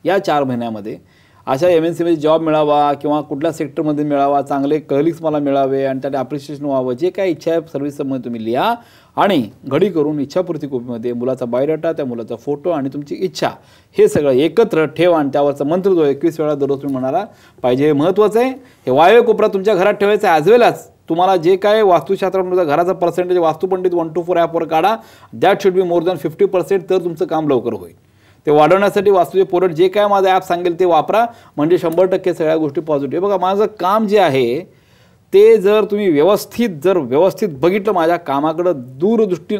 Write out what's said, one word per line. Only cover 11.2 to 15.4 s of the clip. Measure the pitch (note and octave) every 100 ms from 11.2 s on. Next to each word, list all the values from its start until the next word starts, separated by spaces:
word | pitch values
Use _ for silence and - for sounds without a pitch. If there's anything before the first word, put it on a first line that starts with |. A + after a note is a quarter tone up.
| B2 C3
बायोडाटा, | A#2+ B2 D3 D#3 E3
त्या | D#3
मुलाचा | C#3 A#2 A2 A#2
फोटो | - C#3+ F3
आणि | D#3+ C3+
तुमची | C#3+ C#3+
इच्छा | - F#3 - C3+ - _ _ _ -
हे | G#3+
सगळं | F#3 C#3+
एकत्र | B2+ D#3 D#3+ A3 D#3+ D3+
ठेवा | - F3 E3
आणि | C#3
त्यावरचा | C#3+